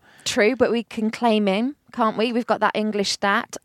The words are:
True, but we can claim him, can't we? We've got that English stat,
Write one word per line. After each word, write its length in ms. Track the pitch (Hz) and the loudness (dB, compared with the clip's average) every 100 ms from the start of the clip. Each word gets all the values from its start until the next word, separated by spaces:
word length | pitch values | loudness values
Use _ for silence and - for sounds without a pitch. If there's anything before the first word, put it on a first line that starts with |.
| _ - | _ -12
True, 300 | - - 208 | -4 2 2
but 160 | 220 240 | 2 2
we 140 | 226 | 0
can 260 | 220 - 214 | -4 -4 -4
claim 380 | - 240 214 202 | 0 2 2 2
him, 260 | 190 247 294 _ | 0 -2 -6 _
can't 240 | - 220 202 | -2 -2 0
we? 160 | 233 | 0
We've 140 | 233 233 | 0 0
got 140 | 202 | 0
that 160 | 208 - | 0 0
English 340 | 214 202 196 | -2 -2 -2
stat, 460 | - 202 214 - - | -2 0 0 -2 -4